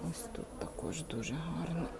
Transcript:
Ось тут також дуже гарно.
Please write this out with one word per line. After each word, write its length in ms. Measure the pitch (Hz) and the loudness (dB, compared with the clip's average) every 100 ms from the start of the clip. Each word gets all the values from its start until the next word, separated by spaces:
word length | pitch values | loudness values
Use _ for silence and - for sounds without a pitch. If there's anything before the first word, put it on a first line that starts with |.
| 82 | 0
Ось 160 | - - - | -2 -2 -4
тут 100 | - - | -4 -4
також 440 | - - - - | -4 0 0 0
дуже 300 | - 117 107 | 0 0 0
гарно. 520 | 85 165 160 165 165 127 | 0 2 2 4 4 2